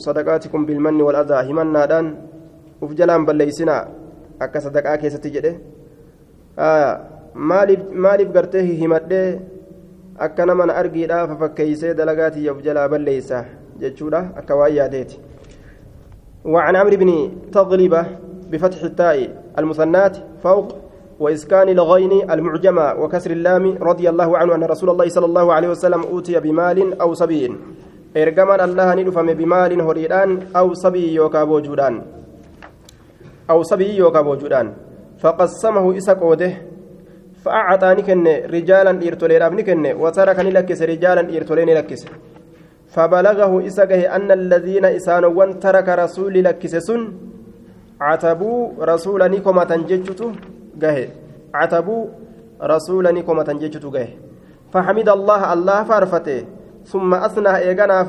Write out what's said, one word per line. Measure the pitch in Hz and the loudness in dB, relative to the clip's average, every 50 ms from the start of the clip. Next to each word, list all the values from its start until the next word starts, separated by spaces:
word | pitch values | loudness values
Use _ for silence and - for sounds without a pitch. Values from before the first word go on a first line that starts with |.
| - | -6
sadaqaatikum | 147 147 151 147 156 160 156 160 151 - 156 151 | -6 -4 -4 -2 -2 -2 -4 -4 -6 -6 -4 -4
bilmanni | 151 151 143 147 156 156 151 | -4 -2 -2 -2 0 0 0
wal | 147 147 143 147 | 0 2 2 0
adhaa." | 147 143 143 127 | 0 0 0 -2
Himannaadhaan | 131 131 147 165 160 160 151 151 147 139 156 165 165 156 151 - - - - - - - - - - - - - | -2 -2 -2 -2 -2 0 0 0 2 2 0 0 -2 -4 -8 -12 -18 -20 -20 -20 -20 -20 -20 -20 -20 -20 -16 -12
uf | 151 147 151 151 | -12 -6 0 0
jalaan | 175 175 170 160 156 | 2 2 2 2 2
balleeysinaa | 156 147 151 147 147 - - 165 160 143 117 - - - - - - - - - - - - 135 | 0 0 0 0 -2 -2 -4 -2 -2 -2 -2 -4 -8 -14 -20 -20 -20 -20 -20 -20 -20 -14 -10 -10
akka | 127 - 151 | -8 -8 -8
sadaqaa | 139 139 139 147 - 139 151 - | -8 -4 -4 -4 -2 -2 -4 -4
keessatti | 151 147 143 147 - 147 143 | -4 -6 -6 -8 -10 -10 -8
jedhe. | 143 143 160 170 175 - - - - - - - - - - _ _ _ _ _ - _ _ - - | -4 -4 -4 -6 -8 -16 -20 -20 -20 -20 -20 -20 -20 -20 -20 _ _ _ _ _ -20 _ _ -8 -4
Aa, | 151 156 156 156 143 127 101 - - - - - - - - | 0 0 2 2 2 0 -2 -4 -10 -16 -20 -20 -20 -18 -12
maaliif, | 127 147 156 180 196 202 196 196 180 - - - 180 180 | -6 -2 0 0 2 2 2 0 0 -4 -8 -4 0 0
maaliif | 196 202 196 196 180 | 2 2 2 0 0
gartee | 175 180 170 180 190 190 185 175 170 160 | 0 0 0 0 -2 -2 -2 -2 -2 -2
himadhee | 165 160 160 160 160 170 185 185 185 185 170 - - - - - - - - - - - - - - - - - - | 0 0 0 0 -2 -2 -2 -2 -2 -2 -4 -8 -12 -16 -20 -20 -20 -20 -20 -20 -20 -20 -20 -20 -20 -18 -10 -6 -6
akka | 156 156 - 175 | -6 -2 0 0
nama | 180 180 180 175 | 2 2 2 2
na | 170 - 151 | 0 0 -2
argiidhaa | 175 170 156 165 165 160 165 170 170 156 | -2 -4 -4 -4 -4 -2 -2 -2 -2 -4
fafakkeeysee | 151 147 156 151 156 - 151 156 147 151 160 170 165 | -4 -4 -6 -6 -4 -4 -4 -2 -4 -4 -4 -4 -2
dalagaa | 156 160 160 156 156 160 160 | -2 -2 -2 0 0 0 -2
tiyya | 151 151 151 147 | -2 -4 -6 -6
uf | 139 139 | -6 -4
jalaa | 135 151 147 147 143 139 | -4 -4 -2 0 0 0
balleeysa | 151 147 147 143 135 131 123 - 131 123 113 - - - - - - - | 0 -2 -2 -2 -4 -4 -4 -6 -8 -8 -8 -10 -16 -20 -20 -20 -14 -10
jechuudha | 131 131 131 - 151 156 156 170 180 180 185 | -10 -10 -10 -8 -8 -4 -4 -4 -4 -6 -12
akka | 147 - - 143 | -12 -6 -2 0
waan | 143 143 151 156 143 | 2 2 2 2 0
yaadeeti. | 135 127 139 131 123 123 - - - - - - - - - - - - - - - - - - - - - - - - - - - | 0 -2 -4 -8 -10 -10 -14 -20 -20 -20 -20 -20 -20 -20 -20 -20 -20 -20 -20 -20 -20 -20 -20 -20 -20 -20 -20 -20 -20 -20 -20 -12 -4
وعن | 160 156 170 156 156 185 | 0 0 2 2 2 2
عمرو | 185 202 208 202 | 2 4 4 4
بن | 190 185 185 170 156 135 123 - - - - | 4 4 2 2 0 -2 -4 -8 -12 -12 -4
تغلبة | - 202 190 185 185 185 185 165 160 165 170 - - - - - - - - - | 0 0 2 2 2 2 4 4 2 2 0 -2 -8 -16 -18 -20 -20 -20 -14 -10
بفتح | 160 151 180 180 185 156 | -6 -2 -2 -2 -2 -4
التاء | 151 147 - - 175 170 151 139 120 - - - - - - 147 | -10 -6 -2 0 2 2 2 0 -2 -6 -10 -16 -18 -10 -6 -4
المثنات | 156 160 156 156 160 160 175 185 196 190 185 - - - - - - | -4 -2 -2 -2 0 2 2 2 2 2 0 -4 -18 -20 -12 -4 0
فوق | 202 190 202 190 - - - - - - - - - - - | 0 0 0 0 -4 -10 -18 -20 -20 -20 -20 -20 -20 -10 -4
وإسكان | 151 147 160 147 - - 196 190 190 190 | -4 -2 -2 -4 -2 0 2 4 4 4
الغين | 185 180 170 160 180 185 190 185 196 196 196 185 | 4 4 4 4 4 4 4 4 2 2 2 0
المعجمة | 165 156 160 170 156 165 - 190 180 170 151 135 113 - | -2 -2 -2 -2 -2 0 2 2 2 2 2 0 0 -2
وكسر | 151 156 185 175 - 175 | -4 -4 -4 -4 -4 -4
اللام | 170 170 170 175 185 180 190 190 185 185 | -4 -2 0 2 2 2 2 0 -2 -2
رضي | 175 170 175 175 175 170 | 0 0 0 2 0 0
الله | 165 175 175 165 175 165 | 2 2 2 2 2 2
عنه | 165 175 170 | 2 2 2
أن | 160 165 | 0 0
رسول | 160 156 - 190 180 | -2 -2 -2 0 0
الله | 175 180 175 175 | 2 2 2 0
صلى | 170 180 175 | 0 0 0
الله | 165 170 180 175 170 | 2 2 2 4 4
عليه | 165 160 170 175 | 4 2 2 0
وسلم | 170 170 185 175 175 165 | -2 0 0 0 0 0
أوتي | 165 - 175 180 170 175 175 160 | -2 -4 -6 -6 -4 -2 -2 -2
بمال | 147 156 156 165 175 180 175 185 190 190 185 - | 0 0 0 0 0 2 2 2 0 0 0 -2
أو | 175 170 165 | -2 -2 0
صبي. | 165 170 160 160 147 127 117 104 92 - - - - - - - - - - - | 0 -2 0 0 -2 -2 -4 -6 -8 -14 -18 -20 -20 -20 -20 -20 -20 -14 -6 -2
Ergamaan | 156 156 160 160 185 190 190 196 190 | 0 0 2 4 4 4 4 4 2
Allah | 180 180 180 185 185 185 180 | 2 0 0 2 2 2 2
ni | 190 185 | 0 0
dhufame | 185 180 170 165 165 165 | -2 0 0 0 0 0
بمال | 156 165 165 175 185 180 175 175 170 | 0 0 0 2 2 2 2 0 0
horiidhaan | 160 160 156 160 160 160 180 190 196 190 185 185 185 - - | 0 0 -2 -2 -2 -2 0 2 2 0 0 -2 -4 -2 0
أو | 180 185 185 175 | 2 2 2 0
صبي | 175 190 185 180 180 170 165 160 | 0 -2 0 0 0 -2 -2 0
yookaa | 160 156 151 156 156 151 | 0 0 2 2 0 0
boojuudhaan. | 151 156 147 147 139 143 139 139 131 117 104 - - - - - - - - - - - - - - - - - - - - - - - - - - - - - - | 2 0 0 -2 -2 -2 -2 0 0 -2 -4 -10 -14 -18 -20 -20 -20 -20 -20 -20 -20 -20 -20 -20 -20 -20 -20 -20 -20 -20 -20 -20 -20 -20 -20 -20 -20 -20 -10 -2 0
أو | 160 170 | 2 2
صبي | 160 - - 180 190 202 214 | 2 0 0 -2 -2 0 2
yookaa | 190 180 165 160 156 | 2 4 4 4 2
boojuudhaan. | 147 147 139 127 147 143 143 131 113 104 101 - - - - - - - - - | 0 0 -2 -4 -4 -2 -2 -2 -2 -4 -8 -14 -20 -20 -20 -20 -20 -20 -6 -2
فقسمه | - 160 170 175 180 170 175 - - 220 214 196 185 185 185 | 0 0 2 2 0 -2 -2 -2 -2 0 2 2 2 0 0
isa | 196 185 214 185 | 0 2 0 2
qoode. | 185 170 165 160 156 180 180 180 - - - - - - - - - - - - - - - - - - | 2 4 2 2 2 0 -4 -4 -8 -14 -18 -20 -20 -20 -20 -20 -20 -20 -20 -20 -20 -20 -20 -16 -10 -6
فأعطى | - - 220 214 180 190 190 190 185 185 | -2 0 0 2 2 2 4 4 4 2
ni | 202 | 2
kenne | 190 196 185 180 170 165 156 139 - | 2 0 2 2 4 2 2 2 -2
رجالا | 160 160 170 160 175 190 196 190 190 180 - | -4 -4 -2 2 4 4 6 6 4 2 0
dhiirtoleedhaaf | 170 170 165 170 165 160 160 165 165 165 180 | -2 -4 -4 -2 0 2 4 4 4 2 0
ni | 214 214 | 0 0
kenne | 196 180 165 147 139 123 | 0 0 0 0 -2 -2
وترك | - 156 165 165 196 190 190 185 185 180 | 0 -2 0 2 2 2 2 2 2 0
ni | 185 | 0
lakkise | 185 185 180 185 175 143 165 | 2 0 0 0 -2 -2 -2
رجالا | 160 165 160 175 180 180 180 | -2 -2 0 2 2 2 2
dhiirtolee | 170 - 165 160 160 160 156 160 165 | 0 -2 -4 -6 -4 -2 0 0 2
ni | 165 160 | 4 2
lakkise. | 156 151 - 131 117 - - - - - - - - - - - - - - _ _ _ _ - | 2 0 -2 -10 -14 -16 -18 -20 -20 -20 -20 -20 -20 -20 -20 -20 -20 -20 -20 _ _ _ _ 0
فبلغه | 170 165 170 180 180 185 208 214 196 208 190 185 185 185 | 0 2 4 4 4 4 4 4 4 2 2 2 0 -2
isa | 202 185 208 196 | -2 0 0 2
gahe | 180 190 180 175 | 4 4 2 2
أن | 185 - 196 202 196 | 0 -2 0 2 2
الذين | 190 185 185 180 180 175 175 185 190 196 185 | 2 2 2 2 2 2 2 0 0 2 2
isaanowwan | 185 - 175 - 175 170 180 175 170 170 180 190 190 185 185 | 2 2 0 -2 0 2 4 4 4 4 4 2 2 0 -2
ترك | - 196 190 190 185 185 | 0 2 4 4 4 2
رسول | 180 175 175 170 - 185 190 196 190 185 | 2 0 0 -2 -2 -4 -4 0 2 2
lakkise | 180 180 170 - - 160 160 170 | 2 2 2 -2 -6 -6 -6 -4
sun | 165 202 226 240 226 208 180 - - - - - - - - - - - - - - - - - | -2 -2 -4 -4 -4 -8 -12 -16 -18 -20 -20 -20 -20 -20 -20 -20 -20 -20 -20 -20 -20 -20 -8 -2
عتبوا | 143 147 160 160 170 165 165 165 196 220 240 240 240 220 - 147 | 0 0 2 2 2 0 0 0 -2 -4 -2 -4 -4 -6 -6 -4
رسول | 156 160 170 165 170 190 202 190 180 180 | -2 0 0 0 0 -2 0 2 2 2
ni | 190 202 | 2 0
komatan | 196 202 185 180 170 180 170 165 160 151 | 2 2 2 2 2 2 0 -2 0 -2
jechutu | 185 185 185 190 190 180 226 233 208 - - - - - - - - 156 | -2 -2 -4 -6 -10 -8 -8 -10 -10 -12 -16 -20 -20 -20 -20 -20 -8 -4
gahe. | 160 156 147 135 117 - - - - - - - - - | -2 0 0 -2 -4 -8 -10 -18 -20 -20 -20 -20 -16 -8
Catabuu | - 143 160 165 170 170 170 196 226 226 220 220 - - - - - - - - - - | -4 -2 -2 0 0 -2 -2 -2 -4 -6 -6 -8 -12 -16 -20 -20 -20 -20 -20 -20 -14 -8
rasuula | 147 147 151 160 160 165 185 190 180 175 | -2 -2 -2 -2 -2 -2 -2 0 2 0
ni | 156 123 | 0 0
komatan | - 175 160 - - - 143 147 | -2 -2 -2 -2 -2 -4 -4 -6
jechutu | 156 151 156 151 - 143 | -6 -10 -10 -12 -12 -8
gahe. | 131 131 117 107 - - - - - - - - - - _ - - | -8 -8 -8 -8 -12 -18 -20 -20 -20 -20 -20 -20 -20 -20 _ -4 -2
فحمد | 185 180 180 196 220 214 208 | -2 0 0 0 0 0 0
الله، | 196 196 196 202 208 202 196 160 | 0 0 0 0 0 0 0 -2
الله | 175 170 180 190 196 208 214 | -2 -2 0 0 0 0 0
فارفته. | 220 220 208 185 185 175 165 - 156 135 117 117 - - - - - - - - - | 0 0 0 0 0 -2 -4 -4 -4 -8 -8 -8 -12 -18 -20 -20 -20 -20 -20 -14 -8
ثم | - 190 190 180 180 | -6 -2 0 0 0
أثنى | 180 - - - - 208 196 185 | 0 -2 -4 -2 0 0 2 2
إيغانا | 180 180 180 185 190 208 196 190 185 180 | 2 0 0 0 2 2 2 2 2 0